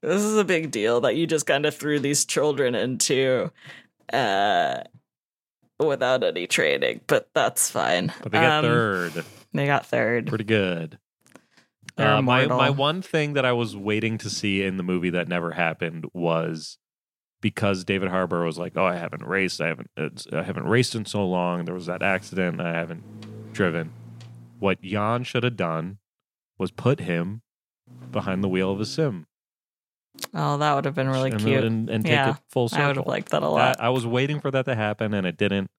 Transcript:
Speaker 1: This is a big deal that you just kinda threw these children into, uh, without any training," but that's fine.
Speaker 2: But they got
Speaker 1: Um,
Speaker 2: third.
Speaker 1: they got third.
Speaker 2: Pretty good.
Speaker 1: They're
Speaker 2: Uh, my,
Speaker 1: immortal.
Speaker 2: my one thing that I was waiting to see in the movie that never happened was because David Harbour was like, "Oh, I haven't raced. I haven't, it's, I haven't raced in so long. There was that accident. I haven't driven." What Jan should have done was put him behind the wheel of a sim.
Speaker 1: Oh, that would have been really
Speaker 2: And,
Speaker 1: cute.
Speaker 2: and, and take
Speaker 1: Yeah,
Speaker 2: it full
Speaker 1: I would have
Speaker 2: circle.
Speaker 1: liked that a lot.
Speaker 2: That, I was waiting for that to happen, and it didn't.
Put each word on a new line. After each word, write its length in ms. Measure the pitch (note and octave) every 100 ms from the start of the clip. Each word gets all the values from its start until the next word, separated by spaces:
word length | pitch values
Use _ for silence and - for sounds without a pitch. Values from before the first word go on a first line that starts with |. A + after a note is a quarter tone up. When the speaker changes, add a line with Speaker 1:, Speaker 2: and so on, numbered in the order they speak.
Speaker 1:
This 200 | - F#3
is 160 | G#3 G#3+
a 60 |
big 260 | F#3 F3 D#3+
deal 300 | A#2+ G#2+ A#2+
that 140 | B2 A#2
you 100 | E3
just 220 | D#3+ D3
kinda 240 | C#3+ D3+
threw 280 | D3 D3 D3
these 260 | C#3 C#3+ -
children 500 | - D3 C#3 C3 A#2+
into, 760 | A#2 B2+ - C3+ C3 B2+ G2+ _ - - - _ _
uh, 680 | B2+ A#2+ G2 G2+ F2+ D2+ B1+ - - _ _ _ _ _ _ _ _
without 440 | D3+ C3+ B2+ C3
any 240 | F2+ F2 F2
training," 540 | - D#2+ C#2+ B1+ A#1 _
but 220 | - -
that's 360 | - A#2+ - -
fine. 440 | - C2 F2 F2+ -
Speaker 2:
But 100 | A2
they 80 | G#2+
got 240 | D#3+ D3+ B2+
Speaker 1:
Um, 60 |
Speaker 2:
third. 540 | A#2+ A2 F#2+ F2 E2 - - -
Speaker 1:
they 120 | - C#3+
got 200 | C#3+ -
third. 420 | B2 A2+ A#2+ A2+
Speaker 2:
Pretty 160 | A2
good. 560 | G#2 A2 F#2+ F2 D#2+ - _ _ _ - _ _ _ _ - -
Speaker 1:
They're 180 | A2 G#2+
Speaker 2:
Uh, 60 |
my, 200 | B2+ B2+
Speaker 1:
immortal. 140 | C#3+ B2+
Speaker 2:
my 120 | C#3
one 320 | C#3 C#3+ F3
thing 320 | F#3+ D#3+ D3
that 120 | C#3+ B2+
I 80 |
was 220 | A#2+ A#2 G#2
waiting 400 | G2+ G#2+ A2+ A2
to 100 | G#2+
see 320 | - G#2 G2
in 120 | G2 F#2+
the 60 |
movie 260 | F2+ F#2 F2+
that 180 | F2 E2+
never 220 | F2 E2+
happened 540 | D#2+ E2 D#2+ E2+ E2 D#2+
was 640 | F#2 E2+ E2 E2 E2 - - _ _ _ _ _ _
because 420 | G#2+ - G#2 F#2+ F2+
David 240 | G2 F#2
Harbour 340 | F#2 F#2 F2
was 140 | E2+ D#2+
like, 160 | F2 -
"Oh, 80 | F#2
I 100 | F2
haven't 300 | E2+ E2+ -
raced. 360 | F#2+ F#2 -
I 60 | E2
haven't, 220 | D#2+ - -
it's, 320 | D2+ - -
I 100 | D#2
haven't 220 | F2+ F#2+ -
raced 280 | A2+ B2
in 120 | A2+ G2+
so 200 | G#2 G2
long. 380 | F2+ F2+ F2 F2
There 80 | F2+
was 100 | E2+
that 160 | F2+
accident. 560 | G2 F#2+ - F2+ F2+ F2
I 140 | F2
haven't 300 | E2 E2+ E2 - - - - -
driven." 380 | - F#2 E2 D#2+ - - - - - - -
What 220 | G2 F#2
Jan 420 | F#2+ G2+ G#2 A#2+
should 200 | B2 B2
have 120 | A#2+ A2+
done 440 | F2+ D#2+ E2+ G2 _ _ _ _ _ _
was 120 | F#2
put 280 | - A#2+ D3
him 400 | F2 E2+ F2 A2 _ _ _ _ _ B2 B2+
behind 320 | G#2+ G2+ F#2
the 60 | G2
wheel 220 | F#2 F#2+
of 100 | G2
a 40 | G#2+
sim. 400 | - D#3 F#2+ D#2 _ _ _ _ _ _ _ _ - -
Speaker 1:
Oh, 240 | D#3 D3 C#3+
that 160 | D3 C#3+
would 100 | C#3
have 100 | C3+
been 140 | C3+
really 220 | C3 C3
Speaker 2:
And, 80 | A2
Speaker 1:
cute. 220 | A2 A2
Speaker 2:
and, 260 | A2+ A2+ A2+
and 140 | A2+
take 100 | A2
Speaker 1:
Yeah, 180 | D3 C3+
Speaker 2:
it 60 | C#3+ _
full 200 | - A#2+
Speaker 1:
I 60 | -
would 20 | C#3+
have 80 | C3+
Speaker 2:
circle. 140 | -
Speaker 1:
liked 180 | - -
that 140 | D3+
a 40 | D#3
lot. 280 | D#3 B2+ B2+
Speaker 2:
That, 60 |
I 60 | A#2
was 160 | B2+ A#2
waiting 320 | B2 C#3 D3
for 80 | C#3
that 140 | C3+ C3
to 100 | A#2
happen, 380 | G#2+ G#2 A2
and 120 | G#2 F#2
it 100 | E2
didn't. 320 | G2+ G2 G2